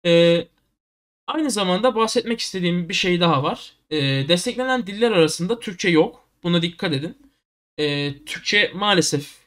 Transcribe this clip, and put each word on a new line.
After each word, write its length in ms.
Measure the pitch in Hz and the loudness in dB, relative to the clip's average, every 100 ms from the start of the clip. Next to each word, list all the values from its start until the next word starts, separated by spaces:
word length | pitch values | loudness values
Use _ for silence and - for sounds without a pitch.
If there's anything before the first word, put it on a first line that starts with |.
| 175 | 4
Ee, 420 | 170 170 170 - _ _ _ _ _ _ _ - | 4 4 2 -2 _ _ _ _ _ _ _ -8
aynı 240 | 311 294 | -4 -2
zamanda 440 | 208 185 185 247 226 | 0 0 2 2 0
bahsetmek 440 | 220 - 226 226 | 0 0 -2 -6
istediğim 500 | - 190 175 175 170 | -6 -2 -2 -2 -2
bir 40 | |
şey 260 | 196 185 180 | -2 0 2
daha 240 | 170 143 | 2 2
var. 300 | 151 233 - _ _ | 0 -6 -12 _ _
Ee, 360 | 156 139 135 139 | -2 0 -2 0
desteklenen 600 | 175 247 233 254 254 190 | 0 0 -4 -2 -2 -2
diller 240 | 196 233 | 0 2
arasında 480 | 196 156 - 175 233 | 4 4 2 -4 -4
Türkçe 300 | - 180 190 | -6 -2 2
yok. 380 | 160 208 - _ _ | 4 2 -2 _ _
Buna 180 | 175 175 | 0 0
dikkat 320 | 170 - 190 | 0 -4 -4
edin. 380 | 135 156 - _ _ _ _ _ - | -4 -6 -12 _ _ _ _ _ -4
Ee, 360 | 147 143 143 139 - | -4 -2 -6 -8 -14
Türkçe 460 | 165 - 208 202 175 | -10 -2 0 0 -2
maalesef 640 | 208 190 151 143 143 - | 0 2 2 -2 -6 -20